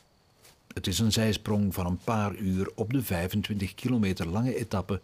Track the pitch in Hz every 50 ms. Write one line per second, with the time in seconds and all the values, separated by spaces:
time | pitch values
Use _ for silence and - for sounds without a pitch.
0 | _ _ _ _ _ _ _ _ - - - _ _ - - - - 104 90 104
1 | 113 107 98 113 110 110 98 92 - 107 107 104 104 95 85 98 90 90 90 -
2 | - 120 113 107 104 101 95 - 104 95 92 92 95 - - - 104 104 131 139
3 | 113 - 98 87 87 92 - 107 92 - 107 98 98 92 - - - 123 127 113
4 | 104 95 92 - 90 82 90 110 123 131 110 - 113 - - 95 87 - 98 92